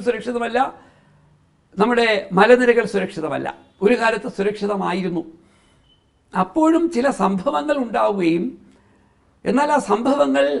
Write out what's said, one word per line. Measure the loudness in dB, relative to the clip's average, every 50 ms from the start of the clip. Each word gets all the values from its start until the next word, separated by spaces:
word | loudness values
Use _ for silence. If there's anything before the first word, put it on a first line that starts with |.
| -2 -4
സുരക്ഷിതമല്ല, | -4 -4 -6 -6 -6 -4 -4 -2 0 -2 -2 -2 -4 -14 -20 -20 _ _ _ _ _ _ _ _ _ _ _ _ _ _ _ _ -2 0
നമ്മുടെ | 0 2 2 2 2 2 2 0 -2 -2 2 4
മലനിരകൾ | 6 6 6 6 6 4 2 2 0 0 -2
സുരക്ഷിതമല്ല. | -4 -4 -4 -8 -8 -6 -6 -6 -6 -6 -8 -10 -12 -20 _ _ -2 2
ഒരു | 2 2 4
കാലത്ത് | 2 0 0 -2 -6 -8 -6 -4
സുരക്ഷിതമായിരുന്നു. | -4 -4 -4 -4 -4 -4 -4 -4 -4 -4 -4 -4 -4 -4 -4 -6 -8 -8 -16 -20 _ _ _ _ _ _ _ _ _ _ _ _ _ _ _ _ _ _ -2
അപ്പോഴും | -2 -2 -2 0 2 2 4 4 2 2 0 0
ചില | 0 0 0 0 0
സംഭവങ്ങൾ | 0 0 0 0 -2 -2 -2 -2 -2 -2 -2 -2 -2
ഉണ്ടാവുകയും, | -4 -2 0 0 0 0 0 0 0 0 0 -2 -4 -8 -12 -20 -20 _ _ _ _ _ _ _ _ _ _ _ _ _ _ -4
എന്നാൽ | -2 0 0 2 2 0
ആ | 0 0 0
സംഭവങ്ങൾ | -2 0 0 0 2 2 2 2 2 2 2 2 0 -4